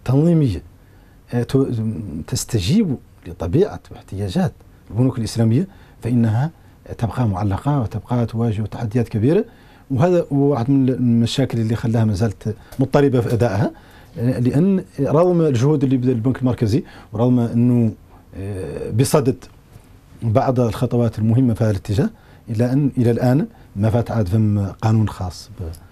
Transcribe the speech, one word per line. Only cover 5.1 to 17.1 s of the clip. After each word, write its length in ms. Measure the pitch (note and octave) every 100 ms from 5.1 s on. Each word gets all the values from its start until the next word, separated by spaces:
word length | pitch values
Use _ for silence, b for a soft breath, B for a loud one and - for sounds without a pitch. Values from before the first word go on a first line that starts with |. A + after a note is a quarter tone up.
| A#2+
الإسلامية، 500 | G#2+ A2+ A#2 A#2+ F#3+ B B B
فإنها 480 | A2+ B2 A2+ A2 D3+ - b b - -
تبقى 300 | A2 - A#2
معلقة 520 | G2 G#2 G2 C#3+ D3
وتبقى 460 | A2+ G#2 - A#2+ A2+
تواجه 360 | A2+ A#2 G2
تحديات 460 | G#2+ - A2 B2 A2+
كبيرة، 360 | A2 A#2+ F#3+ B3 B B B B
وهذا 360 | C3 F3+ F3 E3
واحد 400 | C#3 C#3+ C3 A2+
من 180 | C#3 C3
المشاكل 720 | B2+ B2+ A#2 A#2 - B2+ A#2
اللي 160 | A2+ A2+
خلاها 280 | A#2+ A#2
ما 80 | G#2+
زالت 420 | F#2 A2 - G#2+ G2+ B -
مضطربة 420 | C3+ D3 C#3+ B2+
في 120 | A#2
أدائها، 360 | A#2 A#2+ G2 D#4+ - B B B -
آه، 200 | A#2+ B2+
لأن 460 | B2 C3+ F#3+ F#3+ F#3 -
رغم 400 | C3+ D3 F3+ F3
الجهود 440 | D#3+ B2 C#3 D#3
اللي 120 | C3 C3
بذل 140 | B2
البنك 280 | A#2+ A#2+ A#2+
المركزي 460 | B2+ A2+ A2 A#2+ - B B